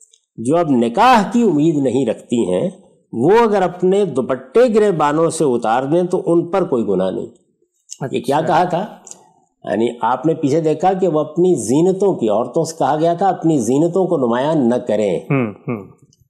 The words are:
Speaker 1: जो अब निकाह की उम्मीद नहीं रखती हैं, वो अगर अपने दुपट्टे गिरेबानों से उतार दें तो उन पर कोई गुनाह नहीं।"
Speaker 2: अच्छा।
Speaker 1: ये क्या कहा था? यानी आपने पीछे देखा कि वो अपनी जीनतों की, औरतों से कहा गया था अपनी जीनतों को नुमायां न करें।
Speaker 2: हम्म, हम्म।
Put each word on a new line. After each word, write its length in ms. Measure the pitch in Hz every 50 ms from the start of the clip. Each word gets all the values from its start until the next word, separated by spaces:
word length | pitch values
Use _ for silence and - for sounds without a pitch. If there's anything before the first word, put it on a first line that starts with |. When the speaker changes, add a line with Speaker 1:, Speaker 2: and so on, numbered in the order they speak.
| _ _ _ _ _ _ _ -
Speaker 1:
जो 180 | 113 120 156
अब 140 | 175 175 147
निकाह 520 | 135 120 117 117 117 - 220 254 262 226
की 200 | 190 - - 240
उम्मीद 340 | 240 214 156 143 147 170 160
नहीं 300 | 147 135 127 110 135 135
रखती 380 | 110 101 - - - - 117 107 90
हैं, 160 | 90 90 147 190 - - - _ _ _ _ _ -
वो 220 | 113 120 160 208 233
अगर 240 | 233 220 202 196
अपने 420 | 185 170 170 - 180 185 190 202 208
दुपट्टे 640 | 175 131 131 117 - 135 123 - - - 220 247 254
गिरेबानों 600 | 208 220 214 208 180 160 151 147 147 156 165 160
से 140 | - - 165
उतार 420 | 139 120 117 - 110 113 127 135
दें 200 | 139 156 175 180
तो 120 | 175 190 175
उन 240 | - 165 170 170
पर 220 | 165 170 - 196 175
कोई 180 | - 139 117
गुनाह 280 | 107 101 98 92 92 95
नहीं।" 160 | 92 95 95
Speaker 2:
अच्छा। 840 | - - _ _ _ _ _ _ _ _ _ _ - - - 151 123
Speaker 1:
ये 80 | - 120
क्या 200 | 120 - 135 151
कहा 220 | 160 160 160 160 180
था? 380 | 165 160 170 208 - - - - - - - _ _ _ _ _ _ _ _ -
यानी 240 | - - 104 117 120 - -
आपने 320 | - 113 123 123 - 160 160
पीछे 260 | 160 156 135 139 165
देखा 320 | 156 156 151 151 - 185 196
कि 120 | 180 196
वो 140 | 175 151 156
अपनी 340 | 147 143 - 170 175 185 170
जीनतों 600 | 135 107 104 127 151 170 190 190 190 202 196 156
की, 140 | - - 107
औरतों 360 | 101 107 120 120 - 165 156
से 120 | 160 - -
कहा 180 | 151 131 147
गया 180 | 156 160 170 170
था 140 | 170 196 190
अपनी 300 | 175 - - 160 160 139
जीनतों 480 | 107 110 127 143 160 170 165 190 185
को 100 | 170 180
नुमायां 400 | 147 127 117 117 123 135 151 165
न 220 | 156 123 117 120 120
करें। 480 | - - 107 104 107 98 85 76 - -
Speaker 2:
हम्म, 240 | 147 135 123 107 95 - - -
हम्म। 200 | 120 104 92 - - _ _ _ _ _ _ _